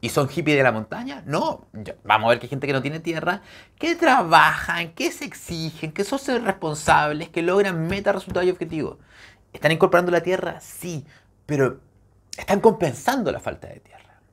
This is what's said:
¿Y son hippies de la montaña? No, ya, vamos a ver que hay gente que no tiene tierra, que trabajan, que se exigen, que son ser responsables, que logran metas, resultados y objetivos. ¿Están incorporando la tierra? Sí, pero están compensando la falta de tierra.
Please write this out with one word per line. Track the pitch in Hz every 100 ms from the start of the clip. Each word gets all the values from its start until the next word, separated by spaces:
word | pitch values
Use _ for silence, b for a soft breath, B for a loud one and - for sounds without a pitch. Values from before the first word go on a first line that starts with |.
¿Y | 120
son | - 139
hippies | - 151 143
de |
la | 131
montaña? | 110 107 - 240 269 160
No, | 151 320 - _
ya, | - 104 -
vamos | - 107 110
a |
ver | 120
que | 120
hay |
gente | 139 139
que |
no | 135
tiene | 131 156
tierra, | 165 160 160 196 B B B _
que | 320
trabajan, | 339 330 254 175 160 151 - - 170 170
que | - 254
se | - 269
exigen, | - - 170 160 - 156
que | -
son | 202 269
ser | - 240
responsables, | 220 196 160 151 - 151 151 151 170
que | -
logran | 170 190 196 170 160
metas, | 196 202
resultados | 190 180 185 180
y |
objetivos. | 180 165 165 123 - B B B B _
¿Están | - 151
incorporando | 160 185 170 180
la | 175
tierra? | 170 185 175 160
Sí, | - - 180 160 - b b _
pero | - 147 131 - _ _ _ _ _ -
están | - 196
compensando | 214 220 165 113 - 269 175
la | -
falta | - 85 -
de | -
tierra. | _ - _ _ _